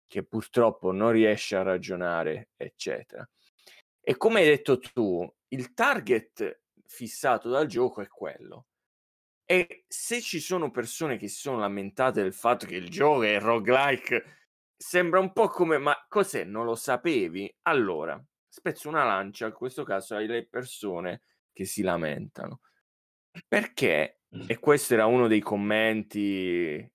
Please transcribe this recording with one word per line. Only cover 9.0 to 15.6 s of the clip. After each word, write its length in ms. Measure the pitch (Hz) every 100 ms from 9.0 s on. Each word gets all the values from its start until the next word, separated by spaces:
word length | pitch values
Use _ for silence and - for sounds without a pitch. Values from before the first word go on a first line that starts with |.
| _ _ _ _ -
E 340 | 180 175 - -
se 320 | - - 240
ci 200 | - 165
sono 300 | - 180 147
persone 460 | 123 113 - 156 110
che 120 | 104
si 80 | -
sono 180 | 143 123
lamentate 640 | 101 101 98 - 131 113
del 120 | 95
fatto 320 | - 117 123 98
che 100 | 87
il 140 | 87
gioco 320 | 87 143 143
è 160 | 107 104
roguelike, 840 | 107 117 101 127 143 131 - 120 - _ _ _ _ _
sembra 440 | - 180 175 185
un 120 | 190
po' 160 | 208 208
come: 300 | -